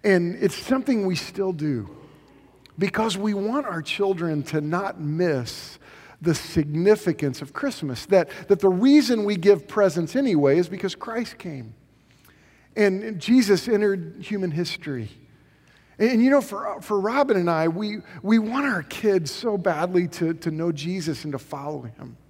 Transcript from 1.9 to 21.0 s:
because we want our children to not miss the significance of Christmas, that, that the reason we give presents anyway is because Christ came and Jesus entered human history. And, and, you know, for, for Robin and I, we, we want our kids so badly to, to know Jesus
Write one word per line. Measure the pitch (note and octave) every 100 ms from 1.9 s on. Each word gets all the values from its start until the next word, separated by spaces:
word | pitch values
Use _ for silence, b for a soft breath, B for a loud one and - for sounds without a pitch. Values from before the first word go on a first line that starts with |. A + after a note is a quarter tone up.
| - B B B B B _ _ -
because | F#3+ G#3 A3 F#3+
we | G#3+
want | G3+ G3+ C4+ B3+
our | E3+
children | D3+ - G3 F#3 E3+ D3+
to | C#3 D#3
not | D3+ F3 G3 -
miss | D3+ D#3 F3+ C#3 A2+ - - - B B B B
the | E3+ D3+
significance | - E3+ D3 D3+ F#3+ G#3+ F#3 D3 D3 B2
of | C#3
Christmas, | - C#4 - D3 A#2+ -
that, | F#3+ D#3+ B -
that | G3+
the | G3
reason | F3+ B3+ D4 A#3 A#3
we | G3+ G3+
give | F#3 F#3+ -
presents | G#3+ G3 D#3 D#3+ B3+
anyway | C4+ D#3 C#3+ D#3
is | F3
because | F#3+ F#3+
Christ | - - A3+ A3+ -
came | F3+ C#3 A2+ A2 _ _ b b b b b b b -
and | G#3 F#3+ A3 F#3+
Jesus | - B3+ G3+ F#3+ A#3
entered | G#3 G#3 G3 D#3+ F#3+
human | F3 G#3 F3+
history. | D#3 E3+ - D3+ C3 G#2+ - _ b b b b b b b
And, | A3
and, | A3+
you | B3
know, | C#4+
for, | C#4 G3+ G#3+ F#3+
for | - G#3
Robin | G3+ C4 C#4+ G3+
and | E3+
I, | E3 E3
we, | E3 G#3+ G#3 - F3
we | F#3+ A3+
want | G#3+ C4 C#4+
our | F#3+
kids | - - A3 F#3+ D3
so | - A#3+ G3+
badly | F#3 D3+ F3+ F3+ F3
to, | - E3 E3
to | E3+
know | D#3 E3+
Jesus | D3+ D#3 F#3+